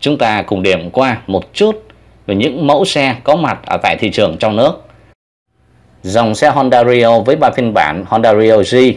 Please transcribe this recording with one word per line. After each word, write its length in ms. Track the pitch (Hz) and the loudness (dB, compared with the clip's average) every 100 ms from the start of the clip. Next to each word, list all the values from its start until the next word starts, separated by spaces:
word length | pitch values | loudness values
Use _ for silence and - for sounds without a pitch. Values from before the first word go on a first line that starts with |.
chúng 180 | 147 147 | -4 -2
ta 240 | 117 107 | -2 -2
cùng 200 | 98 98 | -4 -2
điểm 280 | 95 90 87 | 0 -2 -2
qua 260 | 127 131 117 - | -2 -2 -4 -6
một 280 | 95 - | -6 -6
chút 280 | - 214 214 - _ _ _ - | -2 -2 -2 -12 _ _ _ -6
về 80 | |
những 320 | 98 139 135 143 | -2 -2 -2 0
mẫu 180 | 143 | 0
xe 320 | 196 151 135 120 | 0 0 -2 -2
có 120 | - 165 | 0 0
mặt 220 | 143 95 - | -2 -6 -6
ở 100 | 90 | -4
tại 140 | 98 82 | -2 -2
thị 140 | 107 | -2
trường 260 | 90 98 80 | 0 -2 -2
trong 180 | 110 104 | -2 0
nước. 280 | 143 170 - - _ _ _ _ _ _ _ _ _ _ | 0 -2 -12 -20 _ _ _ _ _ _ _ _ _ _
Dòng 320 | 92 107 113 | -4 0 0
xe 160 | 110 147 | 2 0
Honda 340 | 139 127 123 | 2 2 2
Rio 340 | 120 123 117 117 | 4 2 4 2
với 160 | 107 160 | 2 0
ba 140 | 135 | 0
phiên 240 | - 117 | 0 -2
bản 300 | 104 76 82 92 | 0 -2 -4 -4
Honda 260 | 113 117 | 0 2
Rio 220 | 107 110 110 | 2 4 2
G, 200 | 98 123 127 | 2 2 2